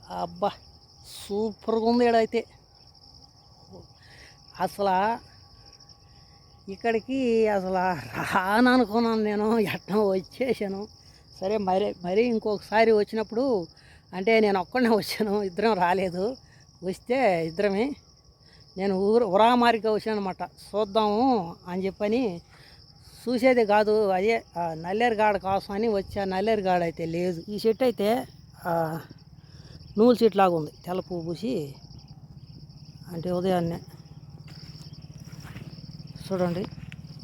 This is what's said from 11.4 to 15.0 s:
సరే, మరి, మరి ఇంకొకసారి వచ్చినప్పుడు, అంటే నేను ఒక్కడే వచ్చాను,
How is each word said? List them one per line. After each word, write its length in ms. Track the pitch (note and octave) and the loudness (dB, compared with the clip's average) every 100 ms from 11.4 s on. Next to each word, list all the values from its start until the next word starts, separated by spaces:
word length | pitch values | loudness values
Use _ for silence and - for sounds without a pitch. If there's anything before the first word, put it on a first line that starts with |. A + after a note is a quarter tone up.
సరే, 180 | F#3+ G#3+ | -4 -2
మరి, 360 | F#3+ F#3+ G#3 - | 0 0 0 -4
మరి 180 | F3 G3 B3 | -2 0 2
ఇంకొకసారి 640 | A3 G#3+ G3 - G#3+ A3+ | 0 -2 -4 0 4 6
వచ్చినప్పుడు, 720 | G#3+ G3+ A3 G#3+ A3 C4+ G#3+ E3 - - - _ | 4 2 -4 -4 -2 0 0 -4 -14 -20 -20 _
అంటే 280 | F3+ F#3+ A3 | -4 2 4
నేను 200 | G#3+ G3 | 4 2
ఒక్కడే 280 | F3 B3+ A#3 | 0 0 2
వచ్చాను, 540 | G#3+ | 2